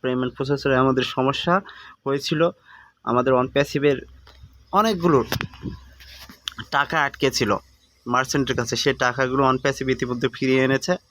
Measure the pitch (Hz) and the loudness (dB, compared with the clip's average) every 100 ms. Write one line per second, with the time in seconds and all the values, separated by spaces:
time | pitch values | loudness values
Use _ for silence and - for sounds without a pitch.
0 | 131 127 127 - 135 143 143 131 135 127 | -2 -2 -4 -4 -2 0 2 4 4 2
1 | 127 - 131 135 - 185 196 - - - | 0 0 0 0 0 0 -2 -20 -20 -10
2 | - 143 - 156 170 - _ - - _ | -6 -4 -2 0 0 -2 _ -20 -20 _
3 | - 120 127 131 127 139 143 147 143 139 | -2 0 2 2 2 0 -2 0 0 0
4 | - - - - - - _ 190 220 190 | -6 -20 -20 -20 -20 -20 _ 0 0 2
5 | 170 143 110 - - - - - - - | 2 2 2 -6 -8 -10 -14 -14 -20 -20
6 | - - - - - - - 143 139 160 | -20 -20 -20 -12 -12 -12 -4 -2 0 0
7 | 143 - 139 120 113 101 - _ _ _ | -2 0 -2 0 0 -2 -4 _ _ _
8 | - 123 131 143 131 123 120 120 143 131 | -2 -2 0 -2 -2 -2 -2 -2 0 2
9 | 127 123 131 131 135 131 139 131 135 127 | 0 0 -2 2 2 2 0 -2 -2 -2
10 | 123 123 123 - 135 131 131 135 - 180 | -2 -2 -4 -2 0 2 4 0 0 -6
11 | _ | _